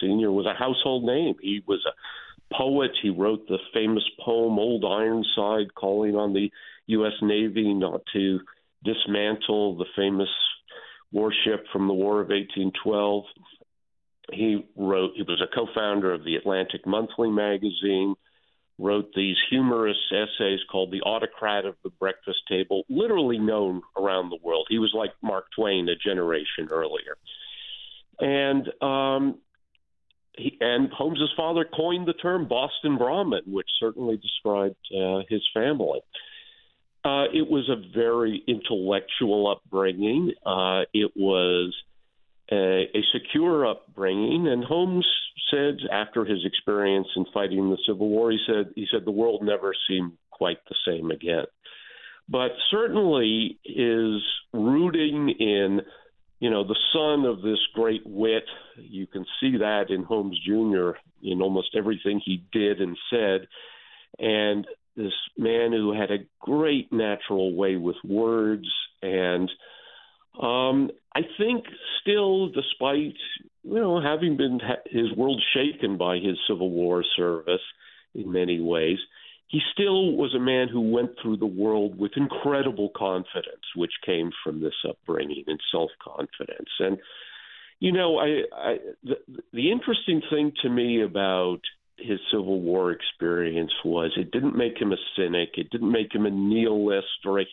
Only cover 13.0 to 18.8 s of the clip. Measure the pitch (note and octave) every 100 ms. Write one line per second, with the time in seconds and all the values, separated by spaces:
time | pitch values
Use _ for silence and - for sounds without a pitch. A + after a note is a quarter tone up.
13 | G#2 G2+ G2+ - - - - _ _ _
14 | _ _ - F#2+ A2 G#2 - - G2 F#2+
15 | F#2 - F#2 - - - A2+ A2+ G#2 G2+
16 | F#2+ E2+ D#2+ D#2 - F#2+ F#2 - F#2 G#2
17 | A2+ - A2+ G#2 G#2 G2 G2+ E2+ G2 F#2+
18 | G2 G2 _ _ _ _ _ -